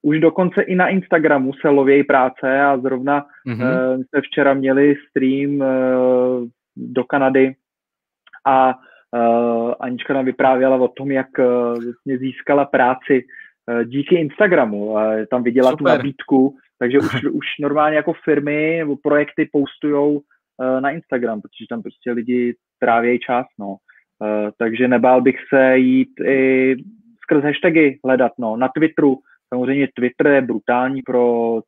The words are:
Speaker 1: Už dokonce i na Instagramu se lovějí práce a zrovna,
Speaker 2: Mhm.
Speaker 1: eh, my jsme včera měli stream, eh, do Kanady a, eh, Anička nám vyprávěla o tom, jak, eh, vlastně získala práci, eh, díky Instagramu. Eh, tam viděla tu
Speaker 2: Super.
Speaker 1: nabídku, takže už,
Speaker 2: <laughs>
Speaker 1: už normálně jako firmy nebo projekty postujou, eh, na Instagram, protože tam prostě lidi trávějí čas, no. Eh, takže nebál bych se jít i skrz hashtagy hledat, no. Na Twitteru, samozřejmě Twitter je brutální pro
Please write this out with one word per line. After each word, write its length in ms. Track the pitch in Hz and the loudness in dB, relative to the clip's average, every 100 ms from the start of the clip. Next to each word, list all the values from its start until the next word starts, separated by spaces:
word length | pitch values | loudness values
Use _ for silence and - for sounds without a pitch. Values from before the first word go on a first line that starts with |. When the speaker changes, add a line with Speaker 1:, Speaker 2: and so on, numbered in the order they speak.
Speaker 1:
Už 180 | 151 160 | 0 2
dokonce 420 | 165 - 180 202 | 2 2 0 0
i 120 | - | -2
na 140 | 185 180 | 0 0
Instagramu 640 | 190 - 170 147 143 131 | 0 0 0 2 2 0
se 160 | 139 156 | -2 2
lovějí 360 | 139 135 139 | 4 4 4
práce 580 | 139 139 127 - 131 135 | 4 2 2 -2 -2 2
a 160 | 143 135 | 2 0
zrovna, 480 | 131 127 135 143 143 - 131 | -2 -4 -2 -2 -4 -16 -10
Speaker 2:
Mhm. 160 | 113 | -4
Speaker 1:
eh, 340 | 123 131 127 131 | -2 0 -2 -4
my 80 | |
jsme 160 | 131 143 | -2 -4
včera 340 | - - 139 | -2 0 2
měli 420 | 139 135 135 143 143 - | 2 0 4 4 2 -4
stream, 520 | 139 131 135 143 143 | -2 0 0 -2 -2
eh, 40 | 135 131 127 127 127 127 127 127 120 _ _ - | -2 0 0 2 2 2 0 -2 -8 _ _ -16
do 280 | 123 127 | -6 -6
Kanady 500 | 123 143 135 131 131 135 _ _ _ _ _ _ _ - - | -2 0 2 2 2 -2 _ _ _ _ _ _ _ -6 0
a, 280 | 131 131 131 _ _ _ 120 | 2 2 -2 _ _ _ -2
eh, 580 | 117 117 120 117 117 123 | 0 2 0 -2 -4 -6
Anička 340 | 127 123 - | -8 -10 -4
nám 100 | 135 | -2
vyprávěla 520 | 131 127 135 127 131 131 | -2 0 2 2 2 2
o 120 | 123 | 0
tom, 220 | - 139 | -4 -6
jak, 280 | 135 131 - | -4 -4 0
eh, 60 | 127 123 120 120 | 0 0 -2 -6
vlastně 340 | 120 120 135 131 | -10 -12 -8 -6
získala 460 | 131 - - 143 | -6 -8 -2 0
práci, 600 | 139 135 123 131 - 131 - - - _ - | 2 2 2 0 0 -2 -2 -20 -20 _ -6
eh, 140 | 120 | -4
díky 300 | 117 135 143 | -4 -6 0
Instagramu. 840 | 175 151 - 208 170 117 104 104 107 | 0 0 0 2 2 0 -2 -4 -2
Eh, 280 | 110 110 107 | 0 -2 -2
tam 160 | 127 | -2
viděla 280 | 120 123 127 | 0 2 2
tu 80 | 156 | 2
Speaker 2:
Super. 180 | 160 151 | 0 0
Speaker 1:
nabídku, 580 | 143 131 - 135 135 135 _ _ | -2 -10 -2 0 0 -2 _ _
takže 200 | 123 135 | 0 0
už, 120 | - | 0
Speaker 2:
<laughs> 220 | 123 143 | -4 -4
Speaker 1:
už 140 | - - - | -6 -8 -8
normálně 360 | 143 147 151 151 | -4 0 0 0
jako 160 | 147 165 | -4 -6
firmy 520 | - 143 147 151 156 165 | -2 -2 0 -2 -2 -2
nebo 180 | 151 139 | -4 -4
projekty 460 | 147 147 151 - 151 | 0 0 0 -4 -2
postujou, 680 | 147 139 - 151 143 147 147 _ _ _ - | -2 -4 -4 -2 0 0 -2 _ _ _ -8
eh, 180 | 127 131 | -4 -2
na 100 | 135 | -2
Instagram, 500 | 165 _ 127 120 107 | -6 _ -4 -4 -6
protože 260 | - - 110 | -10 -20 -12
tam 140 | 117 | -12
prostě 300 | 110 _ 123 | -12 _ -8
lidi 440 | 120 120 123 120 120 _ _ | -6 -4 -2 -2 -6 _ _
trávějí 400 | 120 117 120 123 | 0 2 2 -2
čas, 280 | - 123 127 - | -2 -4 -4 -12
no. 180 | 101 98 _ _ _ _ | -12 -12 _ _ _ _
Eh, 260 | 107 107 104 - | -6 -4 -6 -4
takže 300 | 117 113 127 | -6 0 0
nebál 340 | 123 127 127 | 2 4 4
bych 140 | 123 127 - | 4 0 0
se 300 | 139 131 131 | 2 4 4
jít 420 | 127 131 131 - | 4 2 0 -4
i 520 | - 135 131 131 131 127 190 - _ _ | -2 2 2 2 2 -2 -6 -20 _ _
skrz 220 | - 156 | -2 0
hashtagy 540 | 143 143 185 160 147 131 | 0 -2 0 4 2 0
hledat, 280 | 131 127 123 - | -2 0 0 -2
no. 180 | 113 113 | -6 -2
Na 120 | 131 | -4
Twitteru, 500 | 151 156 - 147 131 _ _ _ | 0 -2 2 0 0 _ _ _
samozřejmě 340 | 127 127 139 135 | -6 -2 -2 -2
Twitter 320 | - 123 - 143 | -2 -4 0 4
je 140 | 139 | 4
brutální 600 | 123 113 - 123 127 135 | 2 -6 -2 0 -2 -6
pro 580 | 127 123 120 120 117 113 | -4 0 0 0 -2 -4